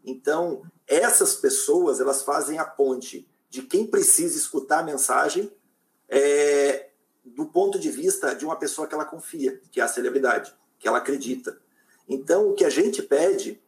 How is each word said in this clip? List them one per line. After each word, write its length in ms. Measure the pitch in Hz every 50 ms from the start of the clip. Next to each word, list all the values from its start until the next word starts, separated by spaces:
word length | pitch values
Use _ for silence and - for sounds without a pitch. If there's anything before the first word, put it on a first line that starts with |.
| _
Então, 560 | 127 131 - _ 143 151 165 175 170 143 - - - _ _ _
essas 480 | - 131 - - - - - 196 - -
pessoas, 640 | - - 135 131 - - - 147 180 175 151 127 117
elas 220 | 127 139 135 -
fazem 380 | - - 147 - - 139 156 160
a 60 | 156
ponte 600 | - - - 139 135 127 123 - - - - - _ _ _ _ _
de 140 | - 131 -
quem 240 | - - 196 226
precisa 500 | 226 - 202 - - - - 165 170 165
escutar 420 | 151 - - - 147 - - 143 160
a 40 | 165
mensagem, 680 | 156 143 131 - - 127 120 - 147 147 180 214 208 - _ _ _ _ _ _ _ _ _ _
é, 840 | _ 117 139 139 143 143 147 147 147 143 143 139 139 131 - - - _ _ _ _ _ _ _
do 240 | 127 117 135 156
ponto 320 | 151 - 180 196 196 196 190
de 100 | 160 151
vista 460 | 120 127 156 185 185 - - 135 -
de 100 | - 147
uma 100 | 156 160
pessoa 320 | - - - - - 156
que 60 | - -
ela 120 | 151 151
confia, 540 | 151 - 165 - - - 160 135 131 131 - _ _
que 100 | - 127
é 20 | 120
a 40 |
celebridade, 680 | - - 127 120 123 123 135 131 123 117 - - - _ _ _ _ _
que 100 | _ -
ela 120 | 113 117 123
acredita. 580 | 127 135 139 135 - 117 131 - - - - - _ _ _ _ _ _ _ _ _
Então, 420 | - 131 131 135 - 165 196 214 202
o 40 | -
que 100 | - 185
a 60 | 147
gente 320 | 135 151 196 233 - -
pede 580 | - - 139 143 165 190 190 - - 220 208 _ _